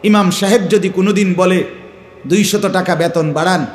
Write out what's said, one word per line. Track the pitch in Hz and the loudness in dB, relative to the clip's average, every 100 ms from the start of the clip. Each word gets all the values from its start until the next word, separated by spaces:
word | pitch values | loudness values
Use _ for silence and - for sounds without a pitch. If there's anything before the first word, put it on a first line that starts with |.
ইমাম | 214 208 185 | 4 2 2
সাহেব | 175 196 233 | 0 2 2
যদি | 180 208 185 | 2 0 0
কোনোদিন | 185 190 196 196 | 0 0 2 0
বলে, | 175 185 185 - - - - - - - | 2 2 0 -2 -10 -20 -20 -20 -16 -2
"দুইশত | 190 202 208 202 | 0 2 0 -2
টাকা | 185 180 160 | -2 -2 -2
বেতন | 170 165 156 | 0 -2 -2
বাড়ান" | 147 170 180 120 | -2 0 -2 -4